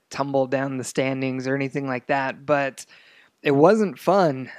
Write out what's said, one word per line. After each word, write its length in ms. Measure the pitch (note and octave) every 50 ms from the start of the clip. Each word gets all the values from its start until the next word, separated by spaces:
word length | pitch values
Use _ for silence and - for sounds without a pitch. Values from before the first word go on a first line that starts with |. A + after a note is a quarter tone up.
| _ _
tumble 340 | - - C#3 C#3+ C#3 C3+ C3
down 320 | B2+ C3+ C3+ C3+ C#3 C3+
the 60 | B2+ A#2+
standings 640 | - - D3 C3+ C3+ C3+ C3 C3 C3 B2+ C3 B2+
or 80 | C3 C3+
anything 320 | C#3 C#3 C3+ C#3 C#3+ C#3
like 180 | C3+ B2+ B2 -
that, 400 | - C#3+ C#3 C3 C3 A2+ C#3+ C#3
but 400 | C#3 D3 C#3+ C#3 C3+ - - - - - - _ _ _ - _ _ _ _
it 80 | - D3+
wasn't 480 | C#3 C#3 D3+ F3+ G#3+ A3 G#3+ F3+ B2+
fun. 540 | - - E3+ F#3 G3+ F3+ D#3 C3+ C3 B2+ A#2+ -